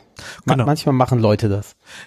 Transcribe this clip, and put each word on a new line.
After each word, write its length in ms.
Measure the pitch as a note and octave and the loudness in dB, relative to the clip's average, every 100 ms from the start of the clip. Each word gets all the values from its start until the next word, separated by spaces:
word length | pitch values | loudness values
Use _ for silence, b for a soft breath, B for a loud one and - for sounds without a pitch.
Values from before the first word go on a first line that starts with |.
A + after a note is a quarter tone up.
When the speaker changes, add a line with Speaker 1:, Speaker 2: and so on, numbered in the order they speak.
| _ B B B - | _ B B B -2
Speaker 1:
Ma-, 80 | |
Speaker 2:
Genau. 120 | C3 A#2+ | 0 2
Speaker 1:
manchmal 280 | D3+ D3+ | 0 0
machen 260 | C3 B2 B2+ | 2 2 2
Leute 300 | A2 G#2 A2 | 2 2 0
das. 260 | G2 - - B B | -2 -6 -16 B B